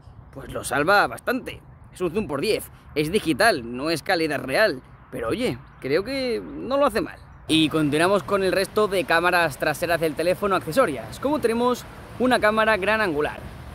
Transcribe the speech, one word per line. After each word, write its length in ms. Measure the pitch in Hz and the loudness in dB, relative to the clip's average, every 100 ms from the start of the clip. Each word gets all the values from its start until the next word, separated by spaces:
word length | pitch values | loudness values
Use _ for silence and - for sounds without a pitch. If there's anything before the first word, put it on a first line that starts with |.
| - - - | -20 -20 -18
pues 180 | 131 - | -16 -10
lo 140 | 120 | -10
salva 420 | - 135 156 202 156 | -2 0 4 4 4
bastante. 540 | 117 - 247 202 113 - - - | 0 -4 -4 -6 -14 -18 -20 -20
Es 80 | - | -6
un 100 | 180 | -4
zoom 140 | 185 - | -2 -4
por 140 | 139 | -2
diez, 300 | 214 156 - - - | 0 -2 -4 -16 -6
es 180 | - 151 | -2 0
digital, 640 | 208 160 127 226 160 117 123 | 0 0 2 2 2 -4 -6
no 140 | 156 | -4
es 120 | 165 | -2
calidad 380 | - 180 160 135 | 0 0 0 -2
real. 400 | 127 151 214 131 - - - | -2 2 2 0 -10 -20 -14
Pero 160 | - 113 | -8 -4
oye, 300 | 180 240 123 - - | -2 -2 -4 -10 -10
creo 220 | 131 160 | -2 0
que 400 | 202 269 254 214 | 0 -4 -2 -4
no 360 | 180 156 190 277 | -6 -10 -4 2
lo 80 | 277 | 2
hace 160 | 208 | 0
mal. 160 | 151 - - - - | -4 -8 -20 -14 0
Y 220 | 160 151 | 2 4
continuamos 540 | 156 147 151 175 202 | 2 2 2 4 2
con 200 | - 196 | 2 0
el 80 | 190 | 2
resto 380 | 180 190 214 208 | 0 0 0 2
de 160 | 190 | 0
cámaras 540 | 139 165 175 180 165 - | 2 2 4 4 2 0
traseras 420 | 156 147 170 170 | -2 -2 0 0
del 140 | 160 | 0
teléfono 420 | 139 165 175 202 180 | 0 0 0 0 0
accesorias, 640 | 160 190 220 127 113 - | 0 2 2 0 -8 -6
como 200 | 269 294 | -2 0
tenemos 440 | 220 233 247 240 - - - - | 0 2 0 0 -6 -18 -14 -2
una 220 | 254 226 | 2 4
cámara 380 | 214 220 220 208 | 4 4 4 2
gran 240 | 190 220 | 2 2
angular. 360 | 208 147 147 104 - - - | 2 0 -2 -4 -14 -16 -14